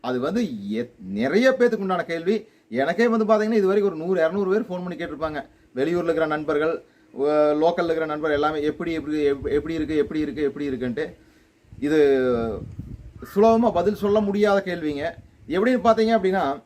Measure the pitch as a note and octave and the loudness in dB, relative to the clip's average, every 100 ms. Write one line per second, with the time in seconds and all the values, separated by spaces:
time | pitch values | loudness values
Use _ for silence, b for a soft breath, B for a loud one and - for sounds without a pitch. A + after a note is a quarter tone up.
0 | A#2+ B2+ C3+ G#3 G#3+ A2+ G2+ A2 A#2+ _ | -4 -4 -2 -2 -4 -6 -6 -6 -6 _
1 | F#2 G2+ B2+ F3+ C4 C4 A#3+ A3 F#3+ F3+ | -10 -2 0 4 4 4 2 2 -2 -2
2 | E3 E3 E3 G#3+ - b b A#2 C#3+ F3+ | -2 -4 0 -2 -4 b b -2 -2 2
3 | A#3 A3+ G#3+ A3 G#3+ A3+ F#3+ G3+ G3+ D#3+ | 2 2 2 2 4 2 4 2 0 -2
4 | E3+ F#3 D#3+ F#3+ F#3+ G3+ - F3+ F3+ F3 | -2 0 0 0 0 0 -2 -8 -8 -8
5 | D#3+ D3 D#3 D3+ D3 b b B2+ D3 F3 | -10 -6 -6 -6 -12 b b -4 -2 0
6 | E3 D#3+ D#3+ D3+ D3+ D3 D#3+ E3 - b | 0 0 0 -2 -2 0 0 -2 -10 b
7 | b - C#3+ D3+ D3+ D3+ D#3+ E3+ E3+ D#3+ | b -4 0 4 4 4 2 2 0 -2
8 | D#3+ D3+ D#3 D3 D3+ D#3 D3 D3 E3+ D#3+ | -2 -4 -2 0 0 0 -2 -2 -4 -4
9 | C#3+ D3+ D3 C#3 - C#3+ D3+ E3 D3 D#3 | -4 0 0 0 0 -2 -2 -4 -2 0
10 | C#3+ D#3 D3 C#3 C#3+ C#3+ C#3+ B2+ B2 A#2 | 0 -2 -4 -2 -4 -2 -6 -4 -4 -4
11 | D#3+ - b b b b _ - C#3+ D#3 | -8 -10 b b b b _ -6 0 4
12 | C#3+ C3+ B2+ A#2+ A2+ G2 - - - - | 6 4 2 0 -2 -6 -10 -14 -14 -14
13 | - - - G3 A3 A3+ A#3 F3 F#3 G#3 | -16 -18 -6 2 4 6 4 2 0 0
14 | G3+ G#3 G3+ G3+ G#3 G3 G3 F3 D3+ C#3+ | 0 2 2 2 2 2 0 -4 -4 -4
15 | D#3 - - _ - E3 A3+ B3+ G3+ A3+ | -6 -8 -20 _ -4 0 2 2 4 4
16 | A3 A3+ F#3+ F#3 D3 C#3+ | 4 2 2 0 -2 -4